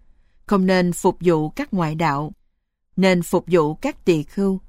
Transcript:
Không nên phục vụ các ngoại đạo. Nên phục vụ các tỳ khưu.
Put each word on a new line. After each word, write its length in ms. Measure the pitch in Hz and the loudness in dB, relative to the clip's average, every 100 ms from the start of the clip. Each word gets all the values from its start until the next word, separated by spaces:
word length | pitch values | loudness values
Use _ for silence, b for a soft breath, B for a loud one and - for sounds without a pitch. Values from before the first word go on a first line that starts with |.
| _ _ _ _ - | _ _ _ _ -2
Không 200 | 202 185 | 0 2
nên 280 | 185 180 | 2 0
phục 240 | 170 185 - | 0 -2 0
vụ 300 | 175 160 156 | 0 0 0
các 240 | - 294 | -6 -6
ngoại 220 | 190 156 160 | -4 -4 -2
đạo. 360 | 160 143 151 - _ _ _ _ _ - | -2 -2 -6 -14 _ _ _ _ _ 0
Nên 280 | 190 180 | 2 2
phục 220 | 165 180 - | 0 -2 2
vụ 280 | 175 151 160 | 2 2 -2
các 300 | 277 - - | -8 -4 0
tỳ 180 | 160 | 0
khưu. 360 | 147 - 196 190 | 0 -4 -2 -4